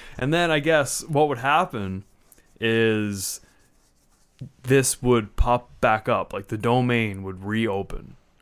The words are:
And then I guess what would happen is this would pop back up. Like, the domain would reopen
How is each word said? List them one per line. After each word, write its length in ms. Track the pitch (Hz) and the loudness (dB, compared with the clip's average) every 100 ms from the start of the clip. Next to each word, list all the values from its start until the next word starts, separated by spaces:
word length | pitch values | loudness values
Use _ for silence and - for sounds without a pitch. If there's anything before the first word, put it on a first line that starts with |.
| - - | -18 -6
And 140 | 135 | -2
then 160 | 165 170 | 0 2
I 80 | 151 | 2
guess 420 | 156 156 127 - 117 | 2 2 2 -4 -2
what 220 | 143 151 | 2 2
would 100 | 120 | 0
happen 680 | 139 156 185 117 95 95 - _ _ _ _ - | 2 2 0 -4 -6 -8 -12 _ _ _ _ -4
is 800 | 113 113 113 107 104 98 - - _ _ _ _ _ _ _ _ _ _ 127 _ | 0 2 2 2 -2 -6 -8 -10 _ _ _ _ _ _ _ _ _ _ -20 _
this 360 | 123 135 131 - | 0 2 2 0
would 360 | 123 120 104 - | 2 2 2 0
pop 340 | 123 120 - - | 2 0 -2 -2
back 280 | 120 107 127 | 2 2 0
up. 220 | 101 - | -2 -2
Like, 140 | 101 101 | -10 -8
the 100 | 110 | -4
domain 640 | 117 123 123 117 110 98 | 0 2 2 0 0 -6
would 220 | 95 92 | -10 -10
reopen 720 | 98 110 113 98 95 - 64 - _ _ | -4 -2 -2 -2 -6 -10 -14 -20 _ _